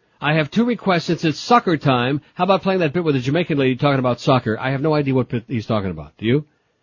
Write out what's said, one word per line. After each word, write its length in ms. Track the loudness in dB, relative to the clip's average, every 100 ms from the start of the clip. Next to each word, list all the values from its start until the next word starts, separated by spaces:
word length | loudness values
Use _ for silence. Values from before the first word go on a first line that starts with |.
| _ _
I 140 | 0 0
have 180 | 0
two 120 | 0 0
requests 420 | 0 0 0 0
since 180 | -2 -2
it's 160 | -2
soccer 360 | 2 2 4 0
time. 440 | 2 2 0 -2 -6 -4
How 100 | 0
about 180 | 0
playing 160 | 0 0
that 140 | 0
bit 100 | 0
with 140 | 0 0
the 40 |
Jamaican 380 | 0 -2 0 0
lady 160 | 0 2
talking 240 | 2 2
about 220 | 0 0
soccer? 360 | 2 2 2 -4
I 140 | -2
have 100 | -2
no 140 | 0 0
idea 220 | 0 0
what 120 | 0
bit 180 | -4 -4
he's 180 | -6 -2
talking 240 | -2 -2
about. 260 | -6 -12 -6
Do 100 | 0
you? 180 | 0 -2 _ _ _